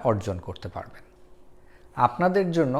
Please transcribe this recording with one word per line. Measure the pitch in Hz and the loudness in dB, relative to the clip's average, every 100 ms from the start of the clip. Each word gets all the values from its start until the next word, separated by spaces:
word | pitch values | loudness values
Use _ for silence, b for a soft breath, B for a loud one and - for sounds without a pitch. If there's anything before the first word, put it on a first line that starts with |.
অর্জন | 135 107 104 92 | 2 0 0 -6
করতে | - 90 - | -8 -12 -12
পারবেন। | - - - - _ - - - - b b b - | -12 -14 -16 -20 _ -20 -20 -20 -20 b b b 0
আপনাদের | 123 - 180 196 180 | 0 4 2 2 2
জন্য | 165 139 131 | 2 2 0